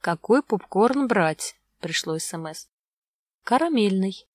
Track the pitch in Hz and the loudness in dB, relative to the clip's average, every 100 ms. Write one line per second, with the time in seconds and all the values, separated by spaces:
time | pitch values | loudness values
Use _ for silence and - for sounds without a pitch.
0 | - 170 - 247 - 202 - 185 226 262 | -4 -6 2 2 2 -4 -2 2 2 2
1 | 269 220 160 156 - - _ _ 170 160 | 0 2 2 0 -8 -12 _ _ -6 -6
2 | - 160 - 165 160 156 - _ _ _ | -4 -6 -6 -10 -12 -14 -20 _ _ _
3 | _ _ _ _ - 254 339 294 208 190 | _ _ _ _ 0 0 2 2 2 2
4 | 190 190 _ | -2 -4 _